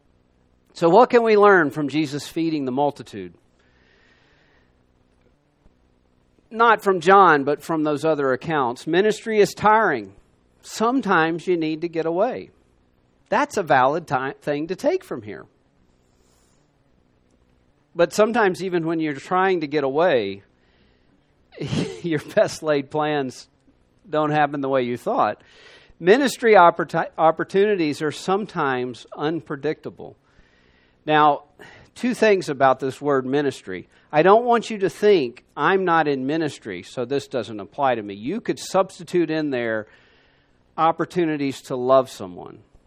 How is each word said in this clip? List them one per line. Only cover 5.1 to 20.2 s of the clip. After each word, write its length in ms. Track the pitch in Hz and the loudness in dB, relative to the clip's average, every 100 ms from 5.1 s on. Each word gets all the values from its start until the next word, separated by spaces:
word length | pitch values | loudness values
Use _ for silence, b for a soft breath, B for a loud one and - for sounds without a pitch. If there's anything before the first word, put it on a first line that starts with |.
| _ _ _ _ _ _ _ _ _ _ _ _ _ _ | _ _ _ _ _ _ _ _ _ _ _ _ _ _
Not 320 | 226 233 214 | 0 2 2
from 180 | 202 185 | 0 0
John, 440 | 160 196 180 147 | 4 6 6 4
but 180 | 139 147 | 0 -4
from 220 | - 160 | -4 -4
those 200 | 151 143 | -2 -2
other 280 | 156 147 135 | -2 0 0
accounts. 540 | 127 151 156 123 123 160 | -2 -2 -2 -2 -4 -2
Ministry 520 | 170 214 214 226 214 | 0 0 -2 0 2
is 160 | 196 | 2
tiring. 600 | - 208 220 202 123 98 - _ _ _ _ | 2 2 4 2 -2 -6 -18 _ _ _ _
Sometimes 840 | - - 220 269 202 180 160 170 185 | -12 -4 -2 0 0 2 2 0 -2
you 100 | 175 | -2
need 240 | 156 156 | -2 -4
to 60 | 170 | -6
get 180 | 160 160 | -4 -4
away. 440 | 170 240 156 85 _ _ _ _ _ _ _ - | -2 -2 -4 -12 _ _ _ _ _ _ _ -4
That's 280 | 240 285 - | -2 -2 -2
a 60 | |
valid 440 | 156 135 127 165 165 | 2 4 2 0 -4
ti-, 280 | 135 135 143 | -4 -4 -8
thing 260 | - 147 165 | -6 -6 -6
to 80 | 185 | -4
take 280 | 285 370 | -2 -2
from 180 | - 143 | -6 -14
here. 240 | 104 95 - _ _ _ _ _ _ _ _ _ _ _ _ _ _ _ 64 _ _ _ _ _ _ _ _ | -12 -16 -18 _ _ _ _ _ _ _ _ _ _ _ _ _ _ _ _ _ _ _ _ _ _ _ _
But 180 | 170 170 | -2 0
sometimes 500 | - 220 233 202 175 | 2 2 2 0 0
even 240 | 185 175 160 | -4 -4 -2
when 120 | 170 | -4
you're 160 | 156 | -4
trying 460 | 135 - 185 190 180 | -6 -4 0 0 0
to 80 | 151 | -2
get 160 | 151 | -2
away, 580 | 139 139 180 131 | -2 0 2 2